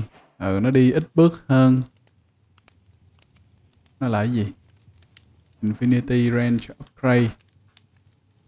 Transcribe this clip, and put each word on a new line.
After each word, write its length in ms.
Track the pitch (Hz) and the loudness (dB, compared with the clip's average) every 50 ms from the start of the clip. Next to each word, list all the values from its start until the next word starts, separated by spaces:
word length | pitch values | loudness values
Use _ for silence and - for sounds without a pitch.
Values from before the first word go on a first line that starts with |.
| 110 - _ - _ _ _ _ | -4 -8 _ -20 _ _ _ _
Ừ, 220 | 98 98 95 98 107 | -6 -4 -2 -2 -2
nó 80 | 127 | 0
đi 220 | 131 131 127 127 127 | 2 4 4 4 2
ít 120 | 160 156 - _ | 0 -4 -2 _
bước 300 | 160 165 170 165 - - - | 2 2 2 2 -2 -4 0
hơn. 340 | 135 131 131 131 131 131 127 - _ _ _ _ _ _ _ _ _ _ _ _ _ _ _ _ _ _ _ _ _ _ _ _ _ _ _ _ _ _ _ _ _ _ _ _ _ _ _ _ _ _ | 2 4 4 4 2 2 -2 -6 _ _ _ _ _ _ _ _ _ _ _ _ _ _ _ _ _ _ _ _ _ _ _ _ _ _ _ _ _ _ _ _ _ _ _ _ _ _ _ _ _ _
Nó 80 | 131 123 | -6 -4
là 160 | 113 104 104 | -2 -2 -2
cái 80 | 117 123 | -2 -2
gì? 200 | 113 104 98 - _ _ _ _ _ _ _ _ _ _ _ _ - _ _ _ _ _ _ _ _ - | -2 -4 -6 -8 _ _ _ _ _ _ _ _ _ _ _ _ -20 _ _ _ _ _ _ _ _ -6
Infinity 720 | 107 107 - 123 123 127 120 120 - 123 123 120 120 117 | -6 -6 -4 -2 0 0 0 -2 -2 -2 0 0 0 -2
range 380 | 120 120 120 120 113 - - - _ | -2 -2 -2 -2 -4 -6 -10 -18 _
upgrade. 520 | - - _ _ - 127 123 123 120 113 - - _ _ _ _ _ _ _ _ _ _ _ _ _ _ _ _ _ _ _ _ _ | -20 -20 _ _ -2 0 2 2 0 0 -4 -10 _ _ _ _ _ _ _ _ _ _ _ _ _ _ _ _ _ _ _ _ _